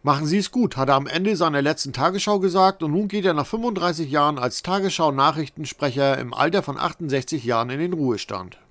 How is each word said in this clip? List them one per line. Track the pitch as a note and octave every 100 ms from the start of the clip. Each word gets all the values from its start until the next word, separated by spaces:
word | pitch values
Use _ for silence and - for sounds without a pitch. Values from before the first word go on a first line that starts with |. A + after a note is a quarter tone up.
„Machen | - C#3+ D3+
Sie | F#3+
es | F#3+
gut“, | B3 A3+ C#3
hat | C3+
er | C3+
am | C#3
Ende | D#3 G3 G3+
seiner | E3+ C#3+
letzten | C#3+ D#3 C#3
Tagesschau | B2+ D#3 F#3+ G#3+ G#3
gesagt | F#3 F3+ F#3+ F#3+
und | D#3+
nun | D#3+ G#3
geht | G3+ F#3+
er |
nach | D#3 C3+
fünfunddreißig | A3+ A#3+ F#3+ F3 D#3+ D3+
Jahren | D3 D3 D3
als | B2 -
Tagesschau-Nachrichtensprecher | - G3 F#3+ - D#3+ C3+ C#3+ D3+ D3 - D3 - C#3+ B2 C#3 C3
im | B2
Alter | A#2 D3+ F#3+
von | D#3 C3+
achtundsechzig | E3+ - D#3+ C3+ - D#3
Jahren | A#2 A#2 A#2+
in | C3+
den | F3
Ruhestand. | F3 C3+ G#2+ - G2+ F#2 - _